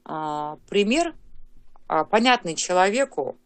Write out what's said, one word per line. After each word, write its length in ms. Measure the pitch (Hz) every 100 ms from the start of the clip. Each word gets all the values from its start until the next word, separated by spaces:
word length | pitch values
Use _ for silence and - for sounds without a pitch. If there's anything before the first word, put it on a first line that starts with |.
| -
а, 520 | 156 156 151 151 151 _
пример, 440 | 208 202 294 339 - - - - - - - -
а, 180 | 160 156
понятный 500 | 220 240 147 170 156
человеку. 800 | - 180 196 240 269 - - -